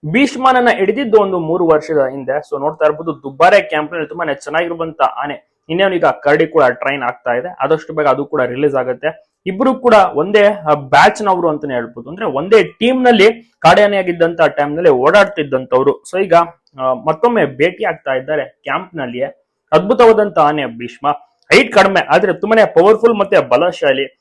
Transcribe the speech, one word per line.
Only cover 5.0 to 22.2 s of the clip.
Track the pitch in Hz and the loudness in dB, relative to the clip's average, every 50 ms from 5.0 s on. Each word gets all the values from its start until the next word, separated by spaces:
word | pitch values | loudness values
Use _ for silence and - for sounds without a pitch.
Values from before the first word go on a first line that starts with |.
| 143 | -2
ಆನೆ. | 120 - - 135 147 143 120 _ _ _ _ _ _ | -2 -2 -4 -10 -10 -10 -12 _ _ _ _ _ _
ಇನ್ನೇನು | 160 175 196 196 185 | -4 -2 0 0 0
ಈಗ | 175 143 | 0 0
ಕರಡಿ | 127 127 - - 143 147 156 165 | 0 -2 0 0 0 2 2 0
ಕೂಡ | 156 - 165 139 | 0 2 2 2
ಟ್ರೈನ್ | 127 123 - - 139 139 143 127 | 2 0 -2 -6 -6 -6 -4 -6
ಆಗ್ತಾ | 123 123 - _ 123 120 | -6 -8 -6 _ -4 -4
ಇದೆ, | 123 127 180 | -4 -4 -8
ಆದಷ್ಟು | 180 - 131 143 160 156 156 - 165 | -8 -6 -2 -2 -2 -2 -4 -8 -6
ಬೇಗ | 151 151 | -2 0
ಅದು | 143 131 - 143 | 0 0 0 -2
ಕೂಡ | - - 151 127 | -6 -4 -4 -4
ರಿಲೀಸ್ | 120 123 127 147 147 135 | -4 -4 -2 -2 0 0
ಆಗುತ್ತೆ. | 135 127 127 127 120 - 151 160 - _ _ _ _ _ | -2 -4 -4 -6 -4 -6 -8 -8 -8 _ _ _ _ _
ಇಬ್ರು | 185 185 190 - 262 262 | -10 -4 -2 0 0 0
ಕೂಡ | 262 - 240 220 208 190 - - | 0 0 4 4 4 4 2 0
ಒಂದೇ, | 139 156 190 208 214 202 | -4 -4 0 2 4 4
ಆ, | 202 208 196 160 151 151 | 4 2 0 -2 -2 -2
ಬ್ಯಾಚ್ | 147 139 131 143 143 160 208 208 - 214 | -2 -2 0 2 4 4 4 2 0 -2
ನವರು | 202 185 180 175 170 | -2 -2 0 0 -2
ಅಂತಾನೆ | 151 147 147 143 131 | -4 -4 -6 -6 -6
ಹೇಳ್ಬೋದು, | 123 117 113 - - 117 127 | -6 -6 -8 -12 -16 -16 -16
ಅಂದ್ರೆ | 156 190 220 | -12 -8 -8
ಒಂದೇ | 185 127 185 180 185 214 220 180 | -6 -4 -4 -2 4 4 4 4
ಟೀಮ್ | 165 - _ 214 240 262 262 254 | 2 -4 _ -2 -2 0 2 4
ನಲ್ಲಿ | 247 240 214 196 220 226 - - _ _ _ | 4 4 6 4 4 2 0 -12 _ _ _
ಕಾಡಾನೆ | - 160 180 190 208 202 202 | 2 4 4 6 4 2 2
ಆಗಿದ್ದಂತ | 196 185 180 170 170 165 165 170 170 165 | -2 -2 -4 -2 0 -2 -2 0 0 0
ಟೈಮ್ | 147 - - 143 147 147 | 0 0 -2 -4 -4 -4
ನಲ್ಲಿ | 160 175 170 | 0 2 2
ಓಡಾಡ್ತಿದ್ದಂತವ್ರು. | 139 123 127 151 180 208 196 - - - 151 139 135 131 131 127 127 127 135 143 131 - _ - | 4 4 2 4 4 4 2 2 0 -6 -6 -4 -4 -6 -4 0 0 0 2 2 -2 -2 _ -10
So | - 185 202 | -4 -4 -2
ಈಗ, | 190 165 170 170 165 - _ _ _ _ 135 | 2 2 2 2 0 -6 _ _ _ _ -6
ಆ, | 131 131 131 | -4 -4 -4
ಮತ್ತೊಮ್ಮೆ | 120 107 156 156 156 - 240 240 220 165 | -4 -4 -6 -4 0 0 0 0 0 -2
ಭೇಟಿ | 139 131 127 147 175 - - 220 | -2 -2 -2 -2 -2 -2 -4 -6
ಆಗ್ತಾ | 190 165 160 _ 143 131 | -6 -6 -8 _ -6 -6
ಇದ್ದಾರೆ | 131 131 135 156 147 135 | -6 -4 -6 -6 -6 -6
ಕ್ಯಾಂಪ್ | 127 _ _ _ 139 135 160 190 185 175 | -8 _ _ _ -8 -8 -8 -8 -10 _
ನಲ್ಲಿಯೇ. | 160 135 123 120 123 135 139 139 _ _ _ _ _ _ _ - | -10 -10 -8 -6 -6 -8 -8 -8 _ _ _ _ _ _ _ -2
ಅದ್ಭುತವಾದಂತ | 160 175 196 254 - 240 226 226 - 214 202 170 - | -2 0 0 2 4 4 4 6 4 0 -2 0 0
ಆನೆ | 156 147 151 151 139 | 0 2 0 -2 -6
ಭೀಷ್ಮ, | 120 117 117 120 120 - _ - 143 147 - _ _ _ _ _ _ 151 | -8 -8 -12 -14 -14 -14 _ -4 -4 -4 -4 _ _ _ _ _ _ 2
ಹೈಟ್ | 202 269 - - | 2 2 2 2
ಕಡಿಮೆ | 208 190 196 196 180 | 2 2 2 2 0
ಆದ್ರೆ | - - 143 175 | 0 2 2 2